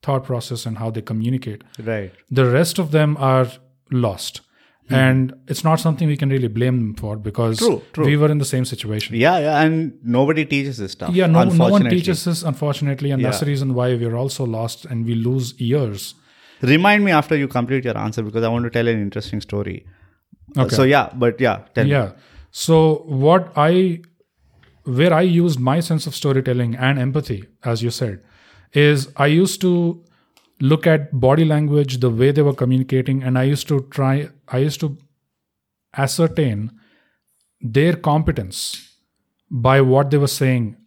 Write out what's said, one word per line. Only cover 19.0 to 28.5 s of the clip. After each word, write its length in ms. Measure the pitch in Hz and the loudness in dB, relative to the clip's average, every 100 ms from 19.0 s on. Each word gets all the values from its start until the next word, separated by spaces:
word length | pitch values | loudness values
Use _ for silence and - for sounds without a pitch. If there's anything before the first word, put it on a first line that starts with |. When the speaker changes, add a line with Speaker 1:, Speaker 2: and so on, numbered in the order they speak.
Speaker 2:
interesting 400 | 101 110 104 107 | -2 -6 -8 -8
story. 440 | - 104 95 90 - _ _ _ _ _ - - | -6 -6 -6 -10 -14 _ _ _ _ _ -8 -2
Speaker 1:
Okay. 160 | 127 | 0
Speaker 2:
So, 100 | 123 | 2
yeah, 260 | 131 143 127 | 4 4 0
but 280 | 127 120 117 | 0 -2 2
yeah, 220 | 127 101 - - | -2 -2 -6 -2
tell 80 | |
me. 60 | 135 | 0
Speaker 1:
Yeah. 200 | 143 101 - _ - - | 0 -2 -8 _ -20 -20
So 520 | - - 160 160 151 - | -10 2 4 4 2 -2
what 460 | 135 139 180 175 - | 0 4 4 2 0
I, 420 | 151 180 185 165 - _ _ _ _ _ _ _ - | 2 4 2 -2 -12 _ _ _ _ _ _ _ -6
where 280 | 123 170 | 2 2
I 100 | 160 | 4
used 360 | 185 170 175 135 | 4 2 2 0
my 220 | 127 151 | 0 0
sense 260 | 170 160 147 | 0 -2 -4
of 80 | 135 | -6
storytelling 600 | 147 135 131 123 120 123 | -2 0 0 -2 -2 -2
and 240 | 127 143 | -2 0
empathy, 440 | 127 139 - 107 - _ - | -2 -4 -6 -10 -10 _ -6
as 180 | 117 | -4
you 60 | 117 | -4
said, 320 | - 120 95 _ _ _ | -4 -6 -8 _ _ _